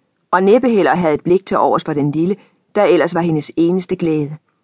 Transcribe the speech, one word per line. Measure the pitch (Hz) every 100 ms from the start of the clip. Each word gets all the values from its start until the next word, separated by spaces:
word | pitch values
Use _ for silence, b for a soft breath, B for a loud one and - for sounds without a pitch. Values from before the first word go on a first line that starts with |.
| _ _ _
og | 180
næppe | 190 247 247
heller | 214 147 165
havde | 165
et | 147
blik | - 190 -
til | 190
overs | 120 143
for | 160
den | 147 147
lille, | 151 175 196 b b _ 208
der |
ellers | 190 170 160 170
var |
hendes | 170 156 - -
eneste | 170 185 180 180
glæde. | 170 156 143 156 _ _